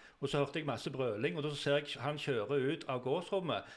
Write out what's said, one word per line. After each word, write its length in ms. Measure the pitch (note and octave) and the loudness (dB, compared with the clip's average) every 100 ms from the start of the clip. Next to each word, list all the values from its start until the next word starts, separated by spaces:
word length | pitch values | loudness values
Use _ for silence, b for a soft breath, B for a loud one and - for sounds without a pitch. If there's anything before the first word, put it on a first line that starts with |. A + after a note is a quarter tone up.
| B B | B B
Og 60 | C#3 | -2
så 100 | D3 | 2
hørte 180 | C#3 E3 | 2 0
jeg 80 | D3 | -2
masse 240 | A2+ - | -2 -4
brøling, 460 | C3+ B2+ G#2+ C#3+ E3+ | 0 0 2 0 0
og 60 | |
da 60 | D3 | -2
ser 220 | C#3+ D3 C#3+ | -2 2 2
jeg 220 | D3 - | 2 -4
han 160 | B2+ D3 | -4 -2
kjøre 380 | - A#2+ G#2 C#3+ | 0 0 2 2
ut 260 | C3 D#3+ - | 2 0 -2
av 140 | B2+ | -2
gårdsrommet, 640 | B2+ D#3+ F3 G3 F3 G#2 B | 0 0 2 0 2 -2 B